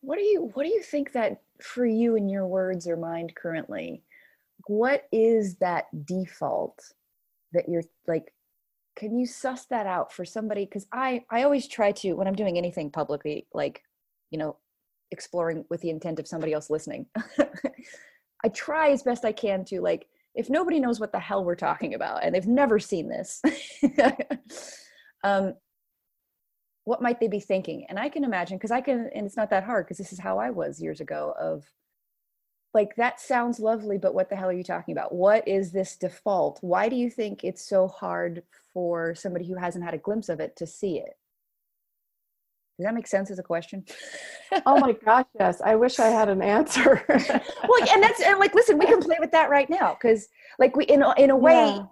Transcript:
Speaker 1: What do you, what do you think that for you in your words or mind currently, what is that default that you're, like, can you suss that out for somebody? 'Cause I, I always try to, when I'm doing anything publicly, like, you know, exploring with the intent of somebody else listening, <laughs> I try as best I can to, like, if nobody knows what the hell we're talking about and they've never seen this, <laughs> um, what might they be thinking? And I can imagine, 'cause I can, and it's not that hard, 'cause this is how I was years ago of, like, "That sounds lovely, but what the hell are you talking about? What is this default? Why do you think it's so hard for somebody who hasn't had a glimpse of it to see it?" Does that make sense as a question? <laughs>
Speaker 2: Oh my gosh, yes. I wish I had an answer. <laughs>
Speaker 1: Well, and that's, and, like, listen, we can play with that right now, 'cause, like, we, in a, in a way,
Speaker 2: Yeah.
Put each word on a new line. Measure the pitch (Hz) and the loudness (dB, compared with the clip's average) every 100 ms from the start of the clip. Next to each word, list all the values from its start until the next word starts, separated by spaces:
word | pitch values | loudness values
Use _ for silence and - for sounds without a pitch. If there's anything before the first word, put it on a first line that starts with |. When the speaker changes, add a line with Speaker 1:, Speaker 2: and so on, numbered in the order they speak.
Speaker 1:
What | 262 339 | -6 -2
do | |
you, | 403 392 294 | 0 0 -2
what | 226 | -6
do | 311 | -2
you | 440 | -2
think | 339 294 285 | -2 -4 -4
that | 247 220 - _ _ | -2 -4 -6 _ _
for | - - | -14 -2
you | 247 220 233 226 | 0 2 2 2
in | 196 | 0
your | 196 185 | -4 -2
words | 190 185 185 170 | -2 -2 -4 -4
or | 170 | -6
mind | 165 165 165 | -6 -8 -10
currently, | 165 170 165 - 101 85 80 _ _ _ _ _ _ - | -10 -8 -8 -8 -10 -10 -14 _ _ _ _ _ _ -6
what | 208 247 277 - | 0 2 0 -2
is | 226 226 226 202 175 | 2 4 4 0 -2
that | 180 170 - 156 147 | -2 -2 -4 -12 -6
default | 180 180 - 143 - - - - _ _ _ _ _ _ | -6 -6 -6 -4 -4 -4 -10 -20 _ _ _ _ _ _
that | 175 - | -4 -2
you're, | 170 165 _ - | -6 -6 _ -6
like, | 160 - _ _ _ _ _ _ - | -6 -6 _ _ _ _ _ _ -14
can | 214 233 | -6 -4
you | 247 | -4
suss | - 254 254 - | -6 -8 -8 -8
that | 240 202 | -6 -4
out | 180 - | -4 -6
for | - | -8
somebody? | 175 220 214 202 196 | -10 -8 -6 -6 -6
'Cause | 202 196 | -8 -10
I, | 240 262 247 - | -6 -4 -6 -4
I | 226 | 0
always | 277 285 - | 2 0 -4
try | - 208 | 0 0
to, | 202 196 | 0 -4
when | 170 196 | -2 -2
I'm | |
doing | 190 202 175 | -2 -2 -2
anything | 175 175 151 | -4 -6 -8
publicly, | 160 147 147 151 151 - | -6 -4 -4 -6 -10 -10
like, | - 143 - _ _ _ _ _ | -6 -6 -8 _ _ _ _ _
you | 160 | -8
know, | 156 - _ _ _ _ _ | -8 -8 _ _ _ _ _
exploring | 175 - 175 165 160 - | -16 -8 -4 -4 -4 -8
with | 170 | -8
the | 175 | -6
intent | 156 170 160 | -6 -6 -8
of | 151 | -8
somebody | 165 156 | -6 -4
else | 151 - | -4 -4
listening, | 156 151 - - - | -6 -6 -12 -10 -10
<laughs> | - - 285 - 269 - - - - _ _ _ | -8 -2 -2 -2 -10 -10 -20 -20 -20 _ _ _
I | 226 | -6
try | 226 - 302 302 | -4 -6 0 2
as | 269 | 2
best | 262 240 | 0 -2
I | 226 | -4
can | 214 214 190 185 | -4 -4 -4 -4
to, | 185 | -4
like, | 175 165 - _ _ | -2 -4 -6 _ _
if | - 233 | -10 -2
nobody | 285 359 330 | -2 0 0
knows | 254 233 | 0 -2
what | 214 | -4
the | 196 | -6
hell | 170 196 | -4 -4
we're | 180 175 | -2 -2
talking | 165 - 156 | -2 -4 -6
about | - - - | -6 -6 -4
and | 170 | -2
they've | 175 185 | -2 0
never | 247 277 214 | 2 4 2
seen | - 180 - | 0 -6 -6
this, | - - - 311 - - - | -8 -10 -2 -2 -2 -14 -2
<laughs> | 285 - 262 269 - 285 _ - - - - _ _ _ | -2 4 2 2 -8 -10 _ -20 -20 -20 -20 _ _ _
um, | 196 196 190 - _ _ _ _ _ _ _ _ _ _ _ _ | -2 0 -2 -6 _ _ _ _ _ _ _ _ _ _ _ _
what | - 233 | -6 -2
might | 240 240 | -2 -2
they | 226 | -2
be | 202 | -4
thinking? | - 190 185 160 - | -4 -4 -4 -12 -12
And | 190 | -8
I | 269 | -8
can | 311 | -4
imagine, | 277 190 175 190 | -4 -4 -6 -8
'cause | 220 | -4
I | 240 | -4
can, | 262 247 226 | -2 -4 -4
and | - 202 | -8 -8
it's | - | -6
not | 214 | 0
that | 196 | -2
hard, | 196 226 175 | 0 -4 -4
'cause | 180 | -12
this | 196 | -14
is | 180 | -10
how | 190 190 | -4 -4
I | 233 | -4
was | 202 147 143 | -6 -8 -8
years | 165 151 | -10 -10
ago | 156 151 151 147 | -10 -8 -8 -6
of, | 160 160 147 _ _ _ _ _ _ _ _ _ _ | -6 -6 -12 _ _ _ _ _ _ _ _ _ _
like, | 226 208 - | 0 0 -2
"That | 240 240 | -4 -4
sounds | - 247 240 233 | -4 -2 -2 -2
lovely, | 220 226 214 202 | -2 -2 -4 -2
but | 190 | -2
what | 190 190 | -2 -4
the | 196 | -4
hell | 185 | -4
are | |
you | 180 | -6
talking | 180 175 170 | -6 -8 -6
about? | 165 - | -8 -6
What | 175 185 220 - | 0 4 4 2
is | 196 190 | -2 -2
this | 185 190 - | -4 -6 -6
default? | 180 - - 190 151 143 | -10 -6 -2 0 0 -4
Why | 180 180 220 | -2 0 0
do | 254 | 0
you | 240 | -4
think | 233 214 202 | -4 -8 -6
it's | 185 185 | -10 -10
so | - 196 185 | -2 2 2
hard | - 185 175 175 170 - _ _ | -2 -8 -4 -6 -8 -16 _ _
for | 185 175 170 165 | -6 -4 -2 -4
somebody | 170 202 175 175 | -6 -6 -6 -8
who | 185 | -6
hasn't | 180 180 | -6 -6
had | 170 | -8
a | 165 | -8
glimpse | 202 214 208 | -4 -6 -4
of | 156 | -6
it | 156 - | -6 -8
to | 165 | -12
see | - 202 151 | -6 -6 -6
it?" | - - _ _ _ _ _ _ _ _ _ _ _ _ _ _ _ - | -8 -16 _ _ _ _ _ _ _ _ _ _ _ _ _ _ _ -8
Does | 185 | -4
that | |
make | 233 220 | -4 -2
sense | 196 190 | -4 -4
as | 185 | -10
a | |
question? | 185 170 165 196 - | -6 -6 -6 -14 -16
<laughs> | - - - - - - 381 | -18 -18 -16 -16 -18 -4 0
Speaker 2:
Oh | - 277 | 6 6
my | 269 | 6
gosh, | 220 214 240 254 226 | 2 6 4 4 0
yes. | 190 175 | 0 2
I | 208 220 | 2 4
wish | 247 - | 4 4
I | 226 | 4
had | 226 208 | 4 4
an | 190 | 2
answer. | 185 208 - 262 254 254 - | 4 2 2 4 6 6 6
<laughs> | 285 - - - - - | 2 4 -2 -2 -8 4
Speaker 1:
Well, | 494 - | 6 8
and | 381 | 6
that's, | 427 - | 6 6
and, | - 392 | 4 6
like, | 403 | 6
listen, | 415 466 294 | 6 6 6
we | 330 | 6
can | 440 | 4
play | 330 330 | 4 0
with | 320 | 4
that | 320 302 | 4 6
right | 285 277 | 4 4
now, | 349 202 - | 0 0 0
'cause, | 240 220 - _ - - | 2 2 0 _ -20 4
like, | 254 | 4
we, | 269 285 | 4 6
in | 285 | 6
a, | 277 - | 6 8
in | 277 | 8
a | 269 | 8
way, | 285 | 8
Speaker 2:
Yeah. | 330 202 202 - | 8 6 2 -8